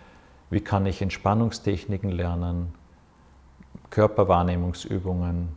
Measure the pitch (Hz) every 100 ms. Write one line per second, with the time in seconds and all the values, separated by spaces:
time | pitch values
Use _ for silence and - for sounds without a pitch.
0 | - - - - - 107 - 101 98 92
1 | 98 - 95 104 113 - - 87 - 98
2 | 98 87 87 85 87 87 87 - - -
3 | _ _ - - - - - - - -
4 | 107 - 95 87 87 90 87 87 - 101
5 | 92 90 87 85 87